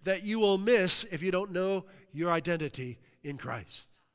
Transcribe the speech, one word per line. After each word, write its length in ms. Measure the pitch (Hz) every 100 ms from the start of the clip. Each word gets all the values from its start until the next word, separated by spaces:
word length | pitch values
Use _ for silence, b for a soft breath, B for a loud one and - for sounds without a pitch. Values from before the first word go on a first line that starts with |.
that 200 | 190 190
you 160 | 202 226
will 200 | 208 190
miss 460 | 208 240 185 -
if 180 | - 165
you 80 | 185
don't 220 | 180 202
know 340 | 180 190 190 190 B B
your 180 | 143 170
identity 680 | 165 175 165 147 - 127 120 b b
in 140 | 147 139
Christ. 500 | 127 113 87 - - _ _